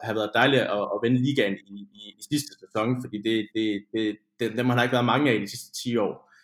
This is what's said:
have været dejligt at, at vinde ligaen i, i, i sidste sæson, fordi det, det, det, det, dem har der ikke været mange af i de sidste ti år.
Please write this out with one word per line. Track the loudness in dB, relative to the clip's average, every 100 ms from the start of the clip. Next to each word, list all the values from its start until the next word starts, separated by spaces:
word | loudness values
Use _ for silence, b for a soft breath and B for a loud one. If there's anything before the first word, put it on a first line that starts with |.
have | -4
været | -2 0
dejligt | 2 4 4
at, | 2 -2 -2
at | -2
vinde | 0 2
ligaen | 2 2 0 -2 -10
i, | -18 -18
i, | -20 -20 -18
i | -6
sidste | -4 -6 -14
sæson, | -8 -2 0 -2
fordi | -4 -6
det, | -2 -2 -2
det, | -2 -2 -2 -4
det, | -4 -2 -4 _ -6
det, | -4 0
dem | 2
har | 2
der |
ikke | 2
været | 2 4
mange | 4 4
af | 2
i |
de | 0
sidste | -10 -12 -10
ti | -2 0
år. | 0 -4 b b